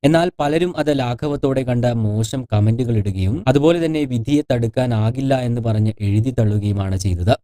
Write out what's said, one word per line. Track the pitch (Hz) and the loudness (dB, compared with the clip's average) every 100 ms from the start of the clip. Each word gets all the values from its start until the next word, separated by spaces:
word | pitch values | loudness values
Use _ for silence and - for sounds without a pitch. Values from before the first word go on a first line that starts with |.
എന്നാൽ | 139 165 175 - | 4 2 0 -2
പലരും | 147 156 180 165 | 0 0 0 -2
അത് | 147 143 | 0 0
ലാഘവത്തോടെ | 123 120 151 143 143 135 | -2 -4 -4 -2 0 0
കണ്ട് | 127 120 120 117 | 0 0 0 0
മോശം | 107 107 110 131 123 | 0 0 -2 -4 -2
കമന്റുകൾ | 107 104 113 123 113 | 2 2 2 0 0
ഇടുകയും | 98 95 92 135 196 | 0 -2 -2 0 0
അതുപോലെ | 135 151 170 | 2 4 2
തന്നെ | 165 156 143 | 0 -2 -2
വിധിയെ | 123 117 147 151 | -4 0 0 0
തടുക്കാനാകില്ല | 123 117 - 127 113 107 127 135 131 123 | -2 0 -2 -2 0 0 -2 0 0 0
എന്ന് | 120 | -2
പറഞ്ഞ് | 113 107 107 104 | 0 0 0 0
എഴുതി | 101 101 117 123 | 0 0 0 0
തള്ളുകയുമാണ് | 107 104 101 101 95 95 | 0 0 0 -2 -2 -2
ചെയ്തത്. | 95 87 87 - | -2 -2 0 0